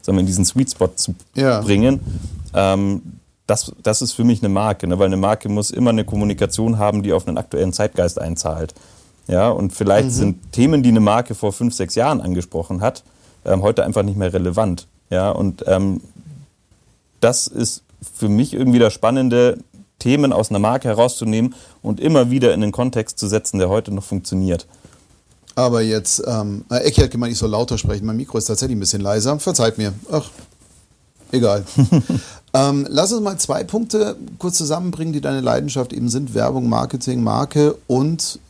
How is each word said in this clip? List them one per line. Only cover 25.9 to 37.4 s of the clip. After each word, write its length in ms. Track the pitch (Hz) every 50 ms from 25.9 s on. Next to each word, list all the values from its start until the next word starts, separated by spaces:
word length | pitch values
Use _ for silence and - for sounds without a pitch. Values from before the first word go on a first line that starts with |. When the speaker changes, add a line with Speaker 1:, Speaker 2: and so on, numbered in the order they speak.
| 110 107 - - - - -
Speaker 2:
ähm, 380 | - 120 110 104 104 101 104 - _
äh, 140 | 120 127 -
Ecki 160 | 127 120 -
hat 120 | 143 123
gemeint, 200 | - 120 120 117
ich 80 | 117 -
soll 100 | 110 110
lauter 280 | 104 107 120 - 123
sprechen. 280 | 104 - - 113 101 104
Mein 120 | 110 110
Mikro 200 | 117 139 - -
ist 80 | 113 98
tatsächlich 300 | - 107 - 107 - 123
ein 60 | 104
bisschen 200 | 98 92 - 107
leiser. 380 | 98 98 104 110 104 131 151 147
Verzeiht 380 | - 196 180 - 117 113 110
mir. 160 | - 107 101 98 107 - -
Ach, 180 | - 151 - - - - - _ _ _ - _ - - _ _ _ _ _ _ _ _ - -
egal. 320 | - 131 117 104 101 104 95 - -
Speaker 1:
<laughs> 260 | - 131 - 180 151 - - - - - - - - _ _ -
Speaker 2:
Ähm, 340 | 131 135 143 143 143 139 139
lass 220 | 139 143 175 196
uns 100 | 240 226
mal 160 | 208 202 190
zwei 260 | 156 - - 135 - 180
Punkte 500 | 170 - 220 233 220 - 214 208 208 - - - - - -
kurz 180 | - 180 175
zusammenbringen, 560 | - 160 143 156 170 180 180 175 156 160 165 151
die 80 | 147
deine 200 | 139 139 135 135
Leidenschaft 520 | 127 120 120 127 147 143 127 135 123 - -
eben 160 | - 120 120
sind. 240 | 113 135 143 123 110
Werbung, 360 | 110 110 127 135 131 123 117
Marketing, 520 | 113 113 123 120 - 127 - 131 127 123
Marke 540 | 117 110 107 120